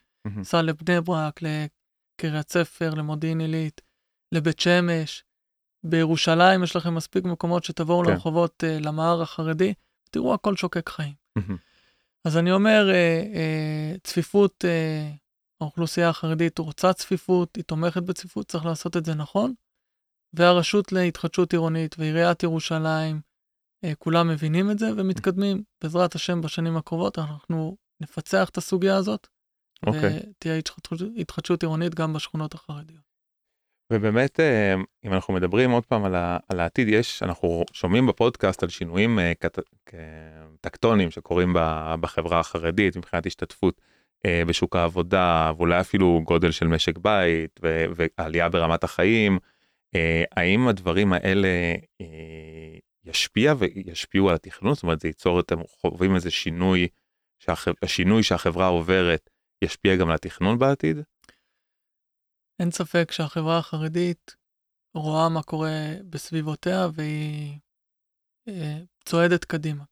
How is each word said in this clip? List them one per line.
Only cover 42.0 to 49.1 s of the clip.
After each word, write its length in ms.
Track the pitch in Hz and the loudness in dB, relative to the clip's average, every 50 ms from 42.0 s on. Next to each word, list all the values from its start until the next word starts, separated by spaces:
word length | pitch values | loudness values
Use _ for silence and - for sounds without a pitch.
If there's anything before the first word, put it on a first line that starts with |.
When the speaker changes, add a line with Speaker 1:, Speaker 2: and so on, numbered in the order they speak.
Speaker 1:
בחברה 400 | 80 82 - - 80 82 82 85 | -4 -4 -2 -4 -2 0 2 0
החרדית 560 | 82 - - 82 80 82 85 98 104 95 82 | 0 0 -4 -4 -4 -2 0 2 2 2 0
מבחינת 300 | 90 85 - - 87 82 | -2 -6 -6 -6 -4 -4
השתתפות, 540 | 95 - - - - - - - 92 82 - _ _ _ _ _ _ _ _ - | -4 -6 -8 -8 -10 -4 0 0 0 0 -2 _ _ _ _ _ _ _ _ -2
אה, 160 | 101 87 85 85 | 0 0 2 2
בשוק 300 | 82 85 - - 90 - | 0 0 0 0 0 0
העבודה, 760 | 92 85 85 85 90 85 87 95 95 90 87 85 82 80 80 80 | 0 0 0 0 -2 0 2 2 2 4 4 4 4 2 2 0
ואולי 240 | 80 87 85 87 87 | 0 2 2 4 2
אפילו 400 | 92 - - 101 95 90 85 82 80 | 2 2 2 4 4 6 4 4 4
גודל 260 | 80 85 85 87 85 | 2 2 4 4 2
של 160 | 78 - - | 2 2 2
משק 320 | 82 82 80 - - 82 87 | 2 2 2 0 -2 -2 -2
בית, 600 | 85 107 107 101 92 87 82 82 80 80 - _ - | 0 0 2 2 2 2 2 0 -2 -6 -8 _ -2
ו-, 220 | 82 80 82 82 82 90 85 85 80 - - | -2 0 0 0 -2 -2 -2 -2 -2 -2 -4
ועלייה 300 | 85 80 80 85 85 85 | -6 -2 0 0 0 2
ברמת 360 | 85 87 82 80 82 82 - | 2 2 2 2 0 0 -2
החיים. 540 | 87 - - 87 98 | -2 0 2 2 4